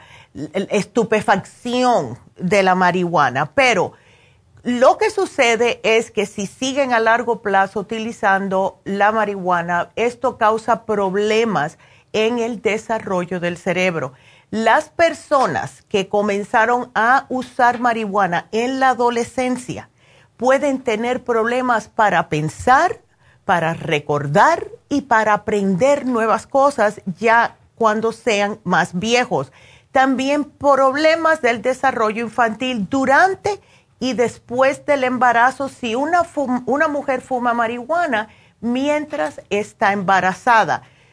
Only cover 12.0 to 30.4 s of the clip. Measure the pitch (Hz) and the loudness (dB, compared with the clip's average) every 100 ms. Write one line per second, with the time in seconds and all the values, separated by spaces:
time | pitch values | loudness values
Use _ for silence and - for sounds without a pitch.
12 | _ 208 220 240 226 226 214 214 220 220 | _ -2 0 -2 -4 -4 -2 -4 -4 -6
13 | - 185 180 185 175 175 196 175 185 165 | -4 -4 -4 -4 -6 -4 -4 0 0 -2
14 | 131 - _ _ - 214 220 262 311 - | -8 -12 _ _ -10 -2 2 2 0 0
15 | 330 311 - 285 226 123 135 - _ 202 | 0 0 -2 0 0 -2 -6 -12 _ -4
16 | 190 208 208 202 208 240 226 247 247 208 | -2 -2 -2 -2 -2 0 2 0 -2 -2
17 | 226 262 262 254 247 - 240 240 240 226 | 2 0 0 -8 -6 0 0 2 -2 -2
18 | 214 202 185 170 - 220 240 262 262 247 | -2 0 0 -2 -4 -4 -2 0 0 2
19 | 240 233 233 - 254 247 - 233 - _ | 0 0 -4 -4 -4 -4 -6 -12 -12 _
20 | _ _ _ - 247 269 285 269 254 214 | _ _ _ -4 0 2 2 -2 -2 -2
21 | 240 254 - 233 226 254 254 226 - - | -2 -4 -2 0 0 -2 0 -2 -2 0
22 | 214 175 165 151 156 - - 269 349 - | 2 2 0 -2 -4 -2 2 4 4 -2
23 | _ _ _ _ - 175 160 165 - 151 | _ _ _ _ -2 0 0 -4 -2 -4
24 | 147 147 143 165 269 339 - - - 285 | 0 -2 0 4 4 2 -4 -14 -4 -4
25 | - 220 214 208 - 208 196 180 262 285 | 0 0 2 0 0 -2 0 2 2 2
26 | 254 240 220 220 - 269 277 277 214 208 | 0 -2 0 0 0 2 2 2 0 -2
27 | - 170 226 233 226 - _ - 226 214 | -10 -4 2 2 2 -4 _ -2 0 2
28 | 226 220 - 202 202 214 180 175 175 175 | -2 -2 -2 0 0 -4 -2 0 0 -2
29 | 220 240 247 160 139 _ - - _ 262 | 0 0 0 -2 -4 _ -20 -20 _ 0
30 | 269 262 269 294 | 2 2 0 -2